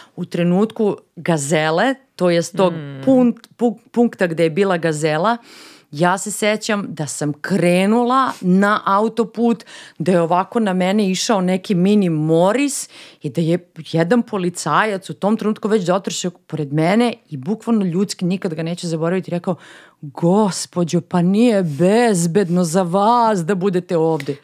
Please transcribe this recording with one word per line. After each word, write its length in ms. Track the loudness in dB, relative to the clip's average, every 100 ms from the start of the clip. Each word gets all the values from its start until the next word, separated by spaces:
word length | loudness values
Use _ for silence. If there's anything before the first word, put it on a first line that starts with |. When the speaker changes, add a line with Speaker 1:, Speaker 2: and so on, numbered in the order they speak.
| -18 -12
Speaker 1:
U 80 |
trenutku 720 | -8 -2 0 2 0 -2 -2 -4 -10 -8
Gazele, 760 | -4 -2 0 0 0 0 0 -2 _ -2
to 140 | 0
jest 260 | 0 0 0
tog 160 | 0
Speaker 2:
Mm. 300 | -2 -10 -4
Speaker 1:
punt-, 460 | 2 4 2 0 -10
punk-, 240 | -4 -2 -2 _
punkta 360 | 0 0 0 -2
gde 160 | 0
je 80 | 0
bila 280 | 2 0 0
Gazela, 580 | 0 0 0 0 0 -2 -6 -20 -20 -20 _
ja 260 | 0 0 0
se 120 | -4
sećam 540 | -2 -2 -2 -2 -4 -4
da 200 | -8 -8
sam 260 | -4 -6
krenula 1000 | -6 -4 0 2 2 2 2 2 0 0 -2
na 420 | 0 2 2 0 0
autoput, 800 | 0 0 -2 -4 -2 0 -2 -6 -20 -18 -4
da 140 | 0
je 80 | 2
ovako 400 | 2 0 0 0
na 120 | 0
mene 340 | 0 2 2 0
išao 340 | 0 0 0
neki 340 | 0 -2 0
mini 340 | 0 4 4 2
Moris 800 | 0 2 2 2 2 -2 -4 -10 -18 -20 -12
i 80 | -8
da 100 | -2
je 180 | 0 -2 -4 -18 -4
jedan 300 | -2 2 0
policajac 880 | 0 -4 -4 -4 0 0 0 -4 -8
u 40 |
tom 220 | -6 -2 -2
trenutku 320 | -2 -4 0
već 160 | 0
dotrčao 460 | 0 -2 -2 -6 -8
pored 420 | -10 _ -8 -4
mene 420 | 0 2 2 0 -4 _
i 60 | -10
bukvalno 480 | -6 -6 -2 0
ljudski, 400 | 0 -2 -2 -4
nikad 300 | -4 -2 -4
ga 80 | -4
neću 260 | -6 -6 -6
zaboraviti, 420 | -4 -2 -2 -4
rekao: 240 | -4 -4 -6 -10 -20 -20 _
„Gospođo, 1000 | -16 -2 2 2 2 -2 -6 -4 -2 -2
pa 220 | -2 0
nije 400 | 2 4 4 2
bezbedno 1000 | 0 0 2 4 4 2 2 0 2 0
za 180 | 0 0
vas 580 | 0 2 4 4 2 0
da 140 | -2
budete 420 | -2 0 -2 -2 0
ovde.” 400 | 2 0 -4 -10